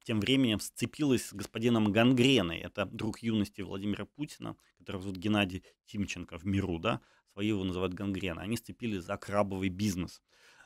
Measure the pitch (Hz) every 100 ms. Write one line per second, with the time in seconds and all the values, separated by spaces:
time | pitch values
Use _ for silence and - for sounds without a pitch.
0 | - 110 98 135 127 104 - - 117 -
1 | 147 120 - 101 98 113 117 117 107 101
2 | 120 131 127 131 87 82 - - 95 117
3 | 110 98 113 110 101 - 90 98 101 98
4 | 101 - 151 - 113 104 _ _ - 95
5 | 98 92 101 107 101 92 - _ - 104
6 | 92 - 87 85 95 98 95 85 95 127
7 | - _ _ - 107 104 95 90 92 90
8 | 101 95 92 82 92 113 - 95 120 101
9 | 85 101 - 101 101 95 95 90 104 90
10 | 87 - _ _ - -